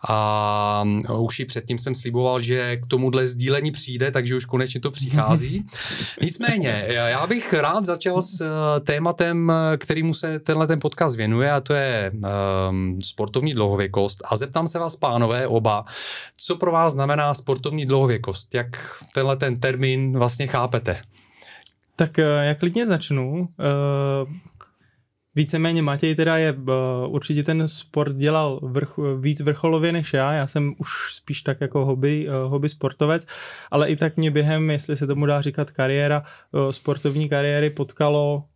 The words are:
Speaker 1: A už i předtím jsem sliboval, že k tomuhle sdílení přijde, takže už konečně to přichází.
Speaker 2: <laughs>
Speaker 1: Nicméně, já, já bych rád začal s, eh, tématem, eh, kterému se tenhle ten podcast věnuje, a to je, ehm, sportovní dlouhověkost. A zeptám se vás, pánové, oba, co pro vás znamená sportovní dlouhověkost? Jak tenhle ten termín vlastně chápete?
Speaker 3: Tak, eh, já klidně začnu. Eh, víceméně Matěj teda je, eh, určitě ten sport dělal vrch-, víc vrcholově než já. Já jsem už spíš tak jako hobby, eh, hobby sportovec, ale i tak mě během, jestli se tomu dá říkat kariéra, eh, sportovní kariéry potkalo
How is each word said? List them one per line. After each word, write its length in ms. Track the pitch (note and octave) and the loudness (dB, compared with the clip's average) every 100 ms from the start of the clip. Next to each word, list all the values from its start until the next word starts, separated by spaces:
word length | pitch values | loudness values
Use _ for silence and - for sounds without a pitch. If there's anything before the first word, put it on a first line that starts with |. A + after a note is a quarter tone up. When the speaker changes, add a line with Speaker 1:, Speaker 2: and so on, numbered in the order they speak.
| - | 0
Speaker 1:
A 720 | A2 G#2+ G#2+ G#2 G#2 G#2 G#2 G#2 G#2 - A2+ | 0 2 0 0 0 0 0 0 0 -2 -2
už 220 | A2+ - | -2 -4
i 60 | B2+ | -6
předtím 320 | A#2 - A#2+ | -8 -6 -6
jsem 180 | C3+ B2+ | -4 -4
sliboval, 460 | B2 A#2+ B2+ B2+ | -2 0 0 0
že 360 | A#2 B2+ B2 A#2+ | 0 0 0 -4
k 80 | A#2+ | -2
tomuhle 400 | C3 B2+ C3 B2+ | 0 2 2 0
sdílení 440 | B2 B2+ C#3+ D3+ | 0 0 0 0
přijde, 400 | D3 - B2 C#3 | -4 -6 -2 0
takže 240 | C3+ A#2+ B2+ | 0 0 -2
už 100 | B2 | -2
konečně 360 | B2+ C3 B2+ | -2 -2 -2
to 100 | C#3+ | -6
přichází. 720 | C3+ C3+ C#3+ A2 A2+ B2+ G3 G#3 - - | -4 0 2 4 2 2 -4 -6 -10 -8
Speaker 2:
<laughs> 280 | - - - | -6 -8 -2
Speaker 1:
Nicméně, 640 | D#3+ - A#3+ A3+ C#3+ G#2+ G#2 | -2 0 0 2 2 0 0
já, 200 | A#2+ A#2+ | 0 2
já 200 | B2+ E3 | 2 0
bych 260 | A#3 - | 0 2
rád 320 | G#3 D#3 F#3+ F3+ | 2 4 2 0
začal 360 | E3+ F#3 F#3 | 0 0 0
s, 200 | F3+ F3+ | 0 -4
eh, 380 | D#3+ D#3 D3+ D3 | -4 0 2 2
tématem, 720 | D3 D3 E3+ E3+ E3+ E3+ E3 | 0 0 0 0 0 2 2
eh, 260 | E3 D#3+ D#3 | 4 2 0
kterému 360 | - D#3+ E3 | -2 -2 0
se 260 | D#3 D#3+ D#3 | -2 -4 -4
tenhle 280 | D#3 D#3 D#3 | 0 2 2
ten 120 | D#3+ | 2
podcast 360 | D3 - E3 A#2 | 0 0 0 2
věnuje, 360 | G#2+ A2+ C#3 | 0 2 2
a 100 | C#3+ | 2
to 120 | C#3 | 0
je, 380 | D3 C3+ A#2 G2 G#2 G2 G2+ G2 F#2+ F#2+ | 0 2 0 -2 -4 -4 0 0 2 2
ehm, 300 | F#2+ F#2 F#2 | 0 0 -2
sportovní 500 | - - G#2 C3+ D3+ | -6 -6 -2 0 0
dlouhověkost. 680 | B2+ G#2 G2+ G2 G2+ G2+ - - | 2 2 2 0 0 0 -4 -4
A 60 | A2 | -2
zeptám 300 | C#3 D#3+ E3 | -2 -2 -2
se 120 | E3+ | -2
vás, 160 | E3 D#3+ | -4 -2
pánové, 520 | C#3+ A#2 A2+ A#2+ C3 | 0 2 2 0 0
oba, 380 | A2+ A2 G#2 G#2+ - - - - - | 2 2 0 -4 -12 -10 -10 -14 -12
co 180 | - F3+ | -6 0
pro 160 | F3+ | 2
vás 220 | E3 E3 | 4 4
znamená 400 | C3+ C#3 D3 D3 | 2 0 2 0
sportovní 520 | C#3 - C3 D3 D#3 C3+ | -2 -2 -2 -2 -4 2
dlouhověkost? 680 | C3+ C3+ A2 A#2 F#2+ - B2 | 4 4 2 -2 -8 -4 -4
Jak 420 | B2 A#2+ - - - | -4 -10 -14 -16 -6
tenhle 240 | C#3+ C3+ C3+ | 0 0 0
ten 220 | C#3 A#2+ | 0 0
termín 580 | C3 B2+ C3+ C3 C3+ C3 | 0 2 0 2 0 2
vlastně 300 | A#2+ A#2+ C#3 | 2 2 -2
chápete? 540 | C3 B2 A#2 - F2 - _ _ _ - - - _ _ - | 0 0 -2 -2 -6 -8 _ _ _ -20 -20 -20 _ _ -2
Speaker 3:
Tak, 240 | D#3+ D#3+ | 0 2
eh, 40 | D#3 D3 C#3+ | 2 2 2
já 100 | D3 | 0
klidně 300 | F3 G3+ A#3 | 0 0 0
začnu. 600 | E3+ - C#3 C3 D#3+ F3+ - | 0 0 -2 -2 -4 -6 -2
Eh, 720 | C#3+ C#3+ C#3+ C#3 C#3 C#3 C3+ E3+ - - - _ _ _ _ _ _ D3 | 0 0 0 0 0 -2 -4 -10 -18 -20 -20 _ _ _ _ _ _ 0
víceméně 460 | D3 E3 E3 E3 | 0 2 2 2
Matěj 340 | D3+ C#3 D#3+ D#3 | 2 2 0 2
teda 220 | D#3+ D#3+ | 2 4
je, 120 | D#3+ | 2
eh, 580 | C3+ C3 C3 B2+ B2+ C3 | 0 0 0 0 -2 -2
určitě 360 | C#3 - D3 | -4 -2 -2
ten 240 | D3 D#3+ D#3+ | 0 0 0
sport 480 | - - D3 D3 C3+ | -4 -4 -2 0 0
dělal 440 | C#3+ D#3 D3+ C3+ | 2 2 0 -2
vrch-, 560 | C3+ C3 C#3+ - C#3+ C3 | -2 -2 -2 -4 -2 0
víc 220 | C#3 D3 | 0 0
vrcholově 500 | D3+ D3 E3 D#3+ E3 | 0 2 2 4 2
než 220 | E3+ D#3 | 0 0
já. 200 | C#3 C3+ | 0 2
Já 140 | D3+ C3+ | 0 0
jsem 260 | D3+ C#3+ - | 0 -2 -4
už 120 | - - - - | -8 -6 -8 -10
spíš 260 | - D3 | -10 -6
tak 200 | - C3+ | -4 -2
jako 240 | C#3 C#3+ C3+ | -2 0 0
hobby, 420 | C3 C#3+ D3+ D#3 | 2 2 0 -2
eh, 40 | C3+ C3 | -2 0
hobby 220 | C#3 D3 | 0 -2
sportovec, 580 | - C3+ - D3 E3 - - - - - | -2 -4 0 2 2 -2 -16 -16 -16 -2
ale 180 | D3 D3 | 2 2
i 60 | D#3 | 2
tak 220 | D#3+ D#3+ | 0 2
mě 140 | D#3+ | 2
během, 380 | D3 D3+ D#3 D#3 | 2 2 2 2
jestli 240 | D3 D3 C#3+ | 0 -2 -4
se 100 | C#3+ | 0
tomu 180 | C#3+ D3 | 0 2
dá 160 | C#3+ | 2
říkat 300 | C#3+ C#3 C#3+ | 0 -4 -4
kariéra, 520 | - C3 C#3 C#3+ D3 D3 - _ C#3+ C3+ | 0 0 2 2 0 -2 -20 _ -2 0
eh, 40 | |
sportovní 560 | C3 - C#3+ D3 C#3+ D3+ | -2 -4 -2 0 0 0
kariéry 400 | C#3+ C#3+ D3 D3+ | 0 2 2 0
potkalo 760 | D3 C#3 - D3 D3 D3 D3 D3 | -2 -6 0 2 4 2 0 -6